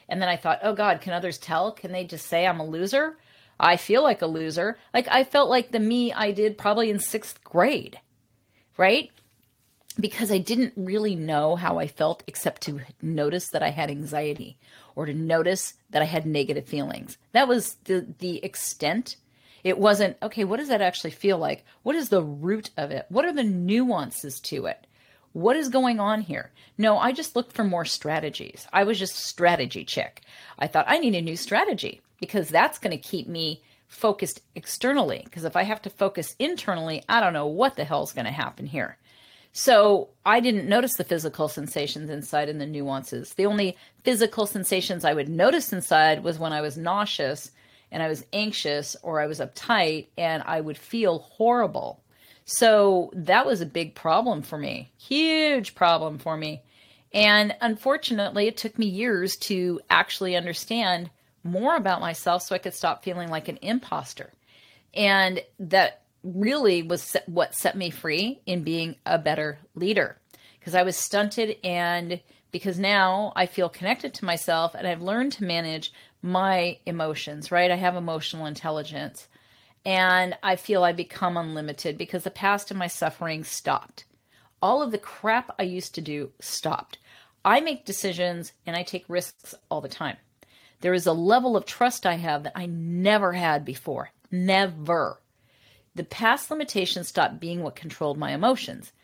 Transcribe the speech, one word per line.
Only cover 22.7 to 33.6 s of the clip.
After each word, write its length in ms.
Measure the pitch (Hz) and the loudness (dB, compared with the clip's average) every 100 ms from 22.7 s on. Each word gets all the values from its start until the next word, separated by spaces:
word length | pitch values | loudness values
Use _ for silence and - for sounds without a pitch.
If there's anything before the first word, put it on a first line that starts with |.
| - | -8
of 140 | 147 | -6
it? 140 | 139 - | -6 -4
What 160 | 202 285 | 0 0
are 80 | |
the 100 | 285 | 2
nuances 960 | 220 180 180 220 254 190 127 - 143 131 | 0 0 2 2 2 0 -4 -8 -12 -12
to 280 | - 139 - | -8 -6 -6
it?" 200 | - _ _ _ _ _ 165 | -8 _ _ _ _ _ 0
What 220 | 190 294 | 2 2
is 100 | 277 | 2
going 320 | 262 254 226 | 2 2 2
on 220 | 202 214 | 0 0
here? 320 | 175 147 - _ - - | -2 -8 -10 _ -12 0
No, 200 | 214 208 | 4 4
I 140 | 240 | 2
just 240 | 269 302 240 | 0 -4 -4
looked 160 | 247 | -4
for 140 | - 202 | -2 0
more 180 | 175 | 0
strategies. 880 | 160 - 147 156 151 - - - - | -2 -4 -2 -2 -4 -8 -12 -16 0
I 140 | 190 202 | 2 2
was 120 | 208 | 2
just 180 | 185 - | -4 -6
a 60 | |
strategy 640 | - - 175 170 123 95 | -8 2 4 4 0 -6
chick. 380 | 71 - - - _ - - - | -6 -6 -6 -8 _ -20 -16 -6
I 100 | 151 | 0
thought, 180 | 156 - | 2 4
"I 100 | 320 | 4
need 160 | 247 | 4
a 80 | 185 | 0
new 140 | 165 170 | -2 -6
strategy 640 | - 208 403 240 - - _ - | -2 0 2 -2 -6 -10 _ -12
because 260 | - 208 151 | -6 -4 2
that's 320 | 160 254 - | 4 4 2
gonna 180 | 202 151 | -6 -6
keep 300 | - 180 - | -6 -8 -6
me 340 | 165 160 156 | -6 -6 -6